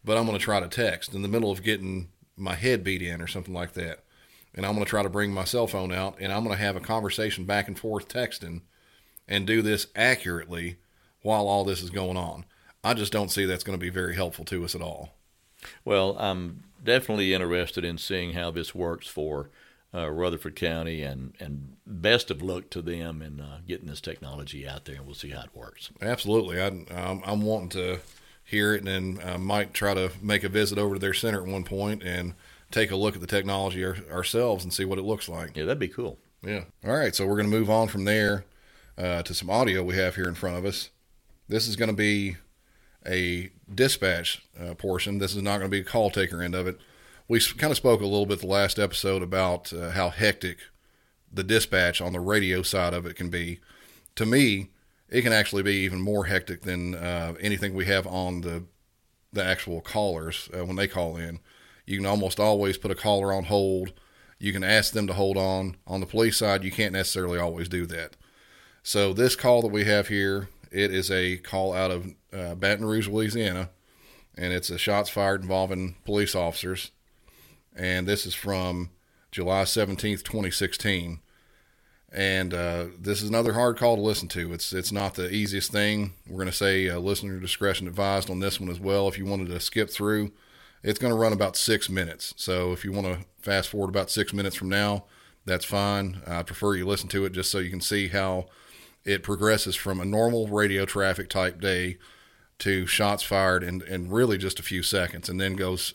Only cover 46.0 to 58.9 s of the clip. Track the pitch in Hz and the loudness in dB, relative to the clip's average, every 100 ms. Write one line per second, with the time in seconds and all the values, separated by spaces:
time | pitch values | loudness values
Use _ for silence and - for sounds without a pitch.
46 | 104 101 92 85 87 90 92 - - - | 2 2 0 0 -2 -2 -2 -6 -16 -20
47 | - - - 113 - - 151 139 127 110 | -20 -20 0 2 2 2 0 4 6 6
48 | 101 101 101 98 92 98 98 - 101 - | 6 2 4 0 2 4 4 2 0 0
49 | 98 95 90 95 92 87 - 85 85 90 | 0 0 0 2 2 0 -4 -8 -4 0
50 | 90 85 107 98 90 87 - _ _ _ | 0 4 2 2 -4 -6 -18 _ _ _
51 | _ _ _ 92 95 110 - 95 87 87 | _ _ _ -6 4 4 4 4 4 2
52 | 90 90 90 107 92 92 92 95 87 87 | -2 -2 2 2 4 2 2 2 2 0
53 | 87 85 90 87 85 87 - - - - | -6 -6 -4 -4 -4 -8 -14 -20 -20 -20
54 | - - 110 127 131 98 98 _ _ _ | -16 -2 4 6 6 2 -4 _ _ _
55 | _ 123 120 110 101 101 98 98 95 92 | _ 2 4 4 4 2 4 4 2 0
56 | 95 104 92 95 - 87 95 90 87 90 | 0 2 2 0 0 -8 -4 -4 -4 -4
57 | 87 87 85 85 104 98 101 95 95 98 | -4 -2 -4 -2 -2 0 -2 0 2 2
58 | 92 92 90 87 85 85 87 _ _ | 2 -2 -2 -2 -4 -6 -10 _ _